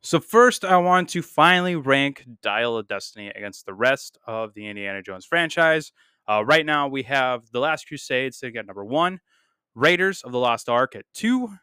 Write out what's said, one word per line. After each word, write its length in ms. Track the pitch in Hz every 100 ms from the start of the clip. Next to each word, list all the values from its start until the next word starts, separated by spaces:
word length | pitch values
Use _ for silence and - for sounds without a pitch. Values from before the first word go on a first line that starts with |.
So 140 | - 170
first, 460 | - 220 247 -
I 140 | 190 185
want 320 | 180 180 175
to 120 | 180
finally 540 | 160 - 160 180 180 170
rank 480 | 131 135 139 135 127 117
Dial 340 | 107 104 120 117
of 120 | 101
Destiny 400 | 98 - 107 101
against 380 | 101 104 98 -
the 80 |
rest 440 | 98 123 135 - _ -
of 260 | 110 110
the 120 | 104 107
Indiana 340 | 104 101 98
Jones 240 | 95 92
franchise. 680 | - 170 165 170 165 160 151 _ _ _ -
Uh, 160 | 107
right 220 | 110 156 151
now, 220 | 151 143
we 160 | 135
have 440 | 127 139 131 123 _
The 80 | 120
Last 260 | 143 156 -
Crusade 480 | 147 - 127 131
sitting 220 | - 127 113
at 100 | 104
number 180 | 98
one, 360 | 101 139 175 185 _ _ _ _ _ 113
Raiders 460 | 143 175 190 190
of 100 | 127
the 80 | 123
Lost 280 | 123 117 -
Ark 280 | 120 127 107
at 80 | -
two 360 | - 220 254 247 196